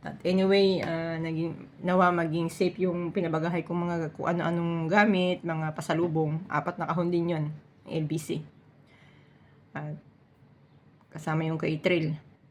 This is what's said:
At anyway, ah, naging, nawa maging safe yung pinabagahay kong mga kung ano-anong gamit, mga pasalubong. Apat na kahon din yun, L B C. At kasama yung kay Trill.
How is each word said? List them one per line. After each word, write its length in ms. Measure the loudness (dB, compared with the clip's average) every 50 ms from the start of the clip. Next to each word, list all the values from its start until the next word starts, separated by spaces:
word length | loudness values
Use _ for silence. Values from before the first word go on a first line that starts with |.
| -10
At 160 | -10 -12 -2
anyway, 640 | 0 2 4 4 4 6 6 6 6 6 4 2 0
ah, 320 | -2 -2 -2 -4 -4 -4
naging, 640 | -4 -4 -4 -2 -2 -2 -4 -4 -8 -14 -20 -16 -6
nawa 320 | -2 2 4 6 6 6 6
maging 400 | 4 0 0 0 0 -2 -2 0
safe 240 | 0 0 0 0 0 0
yung 240 | 0 0 -2 -4 -2
pinabagahay 560 | -2 -2 0 0 0 0 0 0 -2 -2 -2
kong 240 | -2 -2 -2 0 0
mga 240 | -2 -2 -4 -4 -6
kung 160 | -4 -2 0
ano-anong 560 | 0 0 0 0 0 0 0 0 -2 -2 0
gamit, 560 | 2 4 4 6 6 4 4 2 2 0 -2
mga 320 | -2 -4 -4 -2 -4 -4 -6
pasalubong. 720 | -6 -4 -2 0 0 2 0 2 0 0 0 -2 -4 -6
Apat 320 | -4 -4 -2 -2 -4 -4
na 80 | -4 -4
kahon 240 | -2 -2 0 0 0
din 240 | 0 0 0 0 0
yun, 120 | -2 -2 -4 -6 -10 -16 -20 _ _ -14 -8
L 160 | -4 -4 -4
B 160 | -2 -4 -6
C. 240 | -4 -6 -6 -6 -6 -12 -20 -20 -20 -20 -20 _ -20 _ -20 -20 -20 -20 -20 -20 -20 -20 -20 -20 -20 -20 -20 -20 -20 _ -14
At 240 | -12 -10 -10 -10 -12 -14 -20 _ _ _ _ _ _ -20 -20 -20 _ -20 _ _ -20 _ -20 _ _ _ _
kasama 400 | -16 -10 -4 -2 0 0 0 0
yung 80 | -2
kay 240 | 0 0 -2 -2 0
Trill. 320 | 2 2 2 2 2 0 -4 -6 -10 -20 -20 _ _ -20